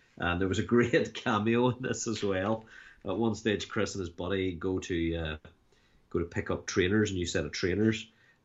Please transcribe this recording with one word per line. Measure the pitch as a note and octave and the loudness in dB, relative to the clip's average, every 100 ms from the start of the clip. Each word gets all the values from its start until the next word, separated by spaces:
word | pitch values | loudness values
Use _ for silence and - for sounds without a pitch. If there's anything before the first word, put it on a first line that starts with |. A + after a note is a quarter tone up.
| _ - | _ -6
And | F2 F2 | -2 0
there | F#2+ | 0
was | G2 | 0
a | |
<laughs> | |
great | F2 A#2 B2 D#3 A2 | 2 4 4 2 0
cameo | - - G#2+ G#2+ A#2 B2 | -4 -2 0 2 4 2
in | A#2+ | 2
this | C3 - A#2 | -4 -4 -4
as | G#2+ | -2
well. | G2+ F#2 G2 A2+ - - - - | 0 0 0 -2 -6 -20 -20 -12
At | - F#2+ | -6 0
one | A2+ | 0
stage, | G#2 A2 G2+ - | 0 0 0 -2
Chris | A2 G2 | -2 -2
and | G2 | -2
his | F2 | -8
buddy | - F2 G2 F#2+ | -6 -2 0 -2
go | E2 F#2+ F#2 | -2 -2 -2
to, | - E2+ E2 E2+ | -2 -2 0 -2
uh, | D#2+ D2+ - - _ _ _ _ _ | -4 -6 -12 -20 _ _ _ _ _
go | - | -4
to | |
pick | E2 A2 - | -2 -4 -2
up | F2 - | -4 -2
trainers, | G#2 F2+ G#2+ G2+ | 2 4 4 2
a | |
new | F#2+ F2 | 0 -2
set | F#2 | -2
of | D2 | -2
trainers, | - F#2 F#2 A2 A2 - _ _ _ | -2 0 2 2 2 -4 _ _ _